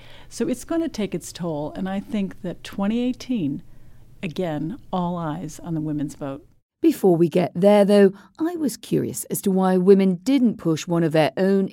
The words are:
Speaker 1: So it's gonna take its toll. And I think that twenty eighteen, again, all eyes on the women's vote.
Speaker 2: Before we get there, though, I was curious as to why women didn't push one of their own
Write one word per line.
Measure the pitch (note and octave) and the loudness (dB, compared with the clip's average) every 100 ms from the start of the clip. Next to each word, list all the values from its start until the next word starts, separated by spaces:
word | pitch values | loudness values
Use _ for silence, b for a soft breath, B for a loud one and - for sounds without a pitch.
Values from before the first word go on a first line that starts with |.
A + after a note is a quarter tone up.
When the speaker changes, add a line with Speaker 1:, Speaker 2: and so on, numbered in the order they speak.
| B B B | B B B
Speaker 1:
So | - A#3 | -6 -6
it's | B3 | -6
gonna | - E4 D#4+ | -4 -4 -4
take | - G3 | -6 -6
its | F3 - | -8 -10
toll. | - F3 D3 D3+ | -10 -6 -6 -8
And | - F#3+ | -8 -8
I | G3 | -8
think | G3 G#3+ F#3+ - | -6 -6 -6 -8
that | F3+ E3+ | -10 -10
twenty | - - G3 A#3 | -12 -4 -2 -2
eighteen, | B3 B3 - A#3+ C#3+ D3 - b b b b - | -2 -4 -6 -4 -2 -4 -10 b b b b -12
again, | F#3+ D3 F3 D3+ D#3 B3 - | -10 -6 -4 -4 -6 -10 -8
all | F#3 F3 F3 | -4 -4 -4
eyes | D#3+ D#3 D#3 - | -6 -8 -10 -12
on | E3+ | -8
the | D#3+ | -6
women's | D#3 D3 C3+ | -4 -4 -6
vote. | - C#3+ C3+ _ _ _ - | -8 -10 -10 _ _ _ -2
Speaker 2:
Before | E4 - G3 | 0 2 4
we | E3 E3+ | 4 4
get | F3 E3+ | 2 -2
there, | F3 G3 G#3 | 2 4 6
though, | G3 G3+ G3 G3 B - | 6 6 6 4 B -6
I | D#4+ F4 | -4 -2
was | D4 - | -4 -6
curious | - D#3 - C3 | -4 -2 -2 -6
as | - - | -8 -4
to | G3+ | 0
why | F#3+ F#3 F#3 | 2 2 4
women | F3+ G3 F#3+ F3 | 6 6 6 0
didn't | - C#4 A#3+ - | 0 2 2 0
push | E3+ D#3 - | -2 -2 -2
one | E3+ | 0
of | E3 | 2
their | D#3 D3+ - | 2 2 2
own | F#3+ G3 G3 | 2 2 0